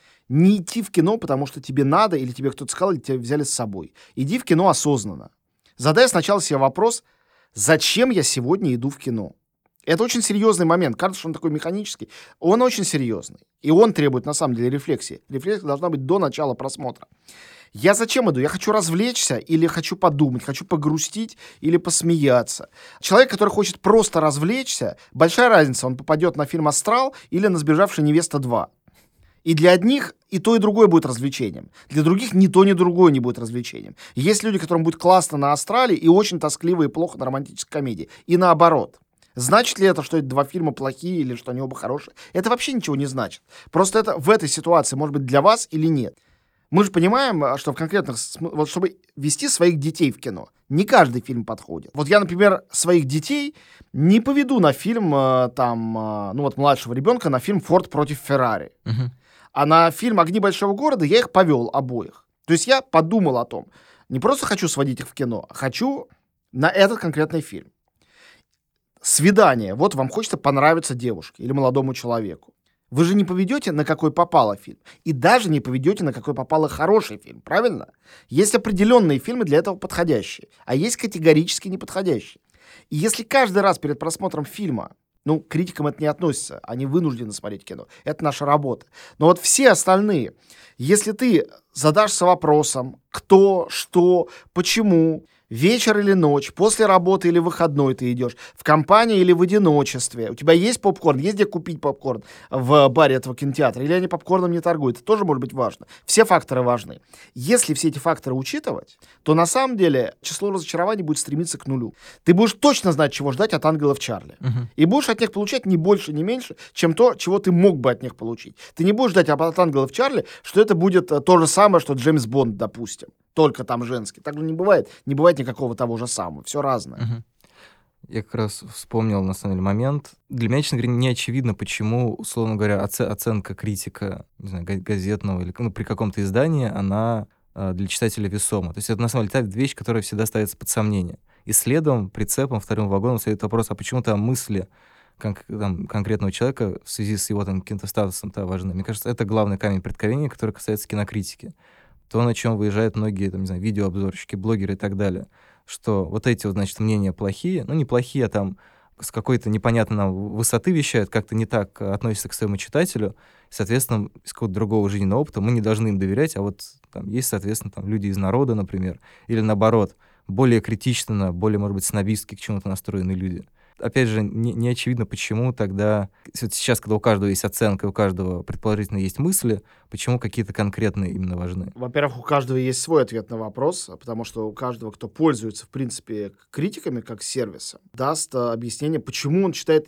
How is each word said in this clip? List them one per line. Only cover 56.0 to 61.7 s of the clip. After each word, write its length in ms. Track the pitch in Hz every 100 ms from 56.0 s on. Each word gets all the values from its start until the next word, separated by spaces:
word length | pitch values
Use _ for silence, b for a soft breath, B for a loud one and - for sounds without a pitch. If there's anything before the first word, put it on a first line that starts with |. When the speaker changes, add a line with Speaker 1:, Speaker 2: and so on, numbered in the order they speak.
| 110 107 101
Speaker 1:
ну 80 | 117
вот 140 | 143 -
младшего 340 | 143 135 117
ребёнка 360 | 123 151 247 160
на 80 | 131
фильм 220 | - 202
«Форд 280 | - 180 185
против 280 | 143 147 143
Феррари». 540 | - 139 123 101 73 _
Speaker 2:
Мгм. 280 | - 117 123 b b b b
Speaker 1:
А 140 | 135 147
на 240 | 165 165
фильм 280 | 160 240 208
«Огни 200 | 165 202
большого 340 | 196 185 202
города» 300 | 202 302 262 151
я 120 | 214
их 100 | -
повёл 380 | 185 185 135 117